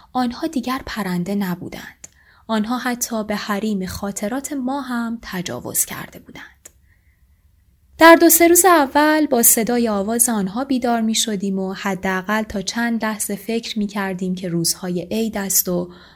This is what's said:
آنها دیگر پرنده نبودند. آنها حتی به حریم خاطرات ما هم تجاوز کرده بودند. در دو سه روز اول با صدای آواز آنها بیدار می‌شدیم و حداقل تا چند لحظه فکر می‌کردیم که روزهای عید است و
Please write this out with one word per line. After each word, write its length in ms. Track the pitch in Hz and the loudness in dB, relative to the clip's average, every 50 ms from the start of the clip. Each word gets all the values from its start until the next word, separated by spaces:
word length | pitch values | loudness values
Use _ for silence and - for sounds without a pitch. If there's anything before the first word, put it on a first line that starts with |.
| - _ - | -20 _ -4
آنها 340 | 254 247 240 247 - 330 | -2 -2 -2 -2 -4 -6
دیگر 340 | 320 - 254 240 247 254 269 262 | -4 -4 -4 -4 -4 -6 -6 -6
پرنده 500 | - - 226 196 185 180 180 175 190 202 | -8 -6 -6 -4 -2 -2 -2 -2 -2 -2
نبودند. 720 | 202 196 180 175 175 180 - - - - - - _ - - _ _ _ _ _ _ _ | -2 -2 -2 -4 -6 -6 -10 -12 -14 -14 -18 -18 _ -20 -20 _ _ _ _ _ _ _
آنها 300 | - 226 214 208 220 254 | -2 -2 0 0 -2 -4
حتی 460 | 240 240 247 240 240 240 - 233 220 214 | -2 -2 -4 -4 -4 -4 -4 -4 -4 -4
به 120 | 214 208 | -4 -4
حریم 500 | 196 - - 208 196 220 220 208 190 185 | -4 -2 -4 -4 -2 -2 -2 -2 -2 -4
خاطرات 680 | 185 - - 208 202 202 - 208 208 247 277 277 - 294 | -6 -6 -6 -6 -6 -6 -6 -6 -4 -4 -6 -6 -6 -6
ما 280 | 277 247 254 277 285 | -4 -4 -4 -4 -4
هم 380 | 254 254 240 233 233 226 233 226 | -4 -4 -4 -4 -4 -4 -6 -8
تجاوز 640 | - - 185 180 175 - 120 120 - 113 117 - - | -10 -8 -8 -8 -6 -6 -8 -8 -8 -4 -2 -2 -2
کرده 340 | - - 127 - - - - | -2 -6 -10 -12 -14 -16 -20
بودند. 500 | - - - - - - - _ _ - - _ _ _ _ _ _ _ _ _ _ _ _ _ _ _ _ _ _ _ _ _ _ _ _ | -20 -20 -20 -20 -20 -20 -20 _ _ -20 -20 _ _ _ _ _ _ _ _ _ _ _ _ _ _ _ _ _ _ _ _ _ _ _ _
در 180 | - 320 330 330 | 8 10 10 12
دو 140 | 330 339 330 | 12 10 6
سه 180 | - - 339 | 8 8 8
روز 180 | 339 349 339 - | 8 8 6 8
اول 640 | 370 339 311 277 262 - 285 302 302 302 311 302 | 6 6 6 4 4 4 4 4 6 4 4 4
با 160 | 294 262 233 240 | 2 2 2 2
صدای 460 | - - 233 220 240 240 240 233 220 | 2 0 -2 0 0 0 0 0 0
آواز 400 | 208 202 196 214 233 240 - 247 | 0 0 0 -2 -2 -2 0 0
آنها 340 | 226 208 190 180 190 240 285 | 0 -2 -2 -2 -4 -6 -4
بیدار 380 | - 262 247 247 240 233 226 | -2 -2 0 0 0 0 0
می‌شدیم 580 | 220 220 220 - - 226 208 185 202 196 190 190 | 0 0 0 -2 -2 -2 -4 -4 -4 -4 -4 -4
و 140 | 190 185 190 | -4 -4 -6
حداقل 680 | - - 196 196 185 190 190 185 185 185 214 214 220 214 | -6 -4 -4 -4 -2 -2 -2 -2 -2 -2 -2 -2 -2 -2
تا 180 | 214 - 196 | -4 -6 -6
چند 440 | 190 - - 226 233 233 233 220 226 | -6 -6 -4 -4 -2 -2 -2 -2 -2
لحظه 300 | 214 214 208 - - 202 | -4 -4 -4 -6 -6 -6
فکر 440 | 202 - - 226 233 226 - - 214 | -6 -6 -4 -4 -4 -4 -4 -4 -4
می‌کردیم 560 | 202 202 - 208 196 190 190 180 185 185 185 | -4 -2 -4 -4 -4 -4 -4 -4 -4 -4 -4
که 120 | 180 190 | -4 -4
روزهای 600 | 175 170 170 165 - - - 190 180 180 175 - - | -4 -2 0 0 0 -2 -4 -6 -4 -4 -4 -4 -4
عید 260 | 214 220 226 220 226 | -4 -2 -2 -2 -4
است 320 | 202 196 190 - - - 185 | -4 -4 -2 -2 -2 0 0
و 220 | 180 175 180 175 - - - - - | -2 -2 -4 -6 -10 -18 -20 -20 -20